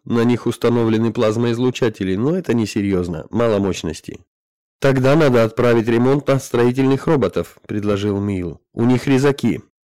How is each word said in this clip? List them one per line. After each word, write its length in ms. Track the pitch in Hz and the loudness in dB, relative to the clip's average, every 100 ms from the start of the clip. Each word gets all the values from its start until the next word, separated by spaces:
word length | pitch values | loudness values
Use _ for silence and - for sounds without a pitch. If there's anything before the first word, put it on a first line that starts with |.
| - | -4
На 180 | 117 | 0
них 240 | 117 120 123 | 0 0 -2
установлены 680 | - 117 120 113 110 113 | -2 0 0 0 0 -2
плазмоизлучатели, 1000 | 117 110 110 120 117 127 - 117 - 95 95 | 0 -2 0 -2 0 -2 0 -2 -2 -4 -2
но 200 | 131 185 | -2 -2
это 200 | 170 117 | -2 -2
несерьёзно, 720 | 104 110 101 92 87 78 - | -2 -2 -2 -2 -2 -6 -6
мало 300 | 107 117 101 | -2 0 0
мощности. 600 | 98 85 82 78 - - _ _ _ _ _ _ | -2 -4 -6 -10 -14 -18 _ _ _ _ _ _
Тогда 360 | 139 135 131 151 | 0 2 4 4
надо 280 | 147 120 | 4 4
отправить 440 | 113 - 120 117 113 | 2 2 2 2 2
ремонт 400 | 117 123 143 139 | 2 2 2 0
на 120 | 135 | -2
строительных 680 | - 120 120 127 135 135 - | 0 0 2 2 0 0 0
роботов, 540 | 151 98 85 85 - - | 0 0 -2 -6 -12 -10
предложил 520 | 104 101 101 104 98 | -6 -2 -2 -2 -2
Мил. 420 | 101 95 85 71 _ | -4 -4 -6 -10 _
У 120 | - 117 | -2 0
них 220 | 123 - | 0 2
резаки. 540 | 131 143 139 120 78 - _ | 2 2 0 -2 -4 -8 _